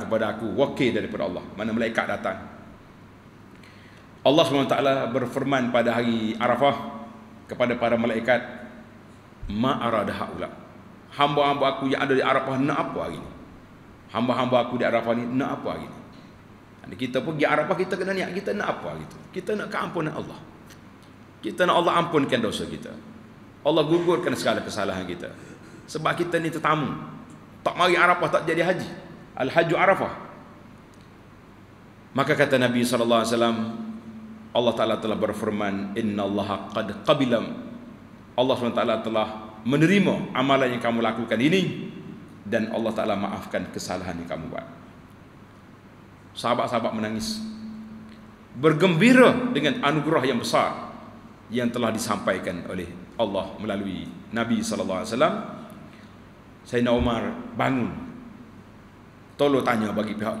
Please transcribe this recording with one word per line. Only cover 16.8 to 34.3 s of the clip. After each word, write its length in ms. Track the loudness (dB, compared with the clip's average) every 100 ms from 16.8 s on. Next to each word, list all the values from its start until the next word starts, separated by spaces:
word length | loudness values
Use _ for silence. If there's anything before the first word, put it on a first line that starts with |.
Jadi 100 | -16 -8
kita 180 | -4 -2
pergi 200 | -4 0 2
Arafah, 280 | 2 2 0
kita 160 | 0 -2
kena 160 | -2
niat, 180 | -2 -4 -4
kita 160 | -4
nak 260 | -4 -4 -4
apa 140 | -8
hari 120 | -10 -12
tu? 100 | -16 -12
Kita 240 | -10 -4 -4
nak 160 | -4
keampunan 400 | -4 -4 -4 -4
Allah. 240 | -6 -10 -14 -18 -20 -20 -20 -20 -20 -20 -20 -20 -12
Kita 240 | -8 0
nak 160 | 4 4
Allah 120 | 4 2
ampunkan 400 | 2 2 4 2
dosa 260 | 0 -2 -6
kita. 240 | -8 -12 -14 -16 -20 -20 -20 -20 -4
Allah 180 | 2 2 4
gugurkan 480 | 4 4 2 2 0
segala 240 | 0 0
kesalahan 480 | -2 -2 -2 -2 -6
kita. 240 | -8 -10 -12 -16 -18 -20 -20 -12
Sebab 240 | -4 -2
kita 240 | 0 0 0
ni 140 | -2
tetamu. 400 | 0 2 2 0 -4 -10 -14 -18 -20 -20 -6
Tak 100 | -4
mari 220 | 2 4 6
Arafah, 320 | 6 4 2 2
tak 20 | 2
jadi 160 | 2 2
haji. 200 | 0 -4 -10 -14 -18 -14 -6
Al-Hajju 380 | 0 2 4 4
Arafah. 320 | 6 4 2 -4 -12 -16 -20 -20 -20 -20 -20 -20 -20 -20 -20 -20 -20 -20 -20 -20 -20 -20 -6
Maka 200 | -2 2 4
kata 240 | 4 4
Nabi 240 | 4 4
sallallahu 360 | 2 2 4 4
alaihi 80 | 4
wasallam, 260 | 2 2 2 -2 -6 -10 -12 -14 -16 -16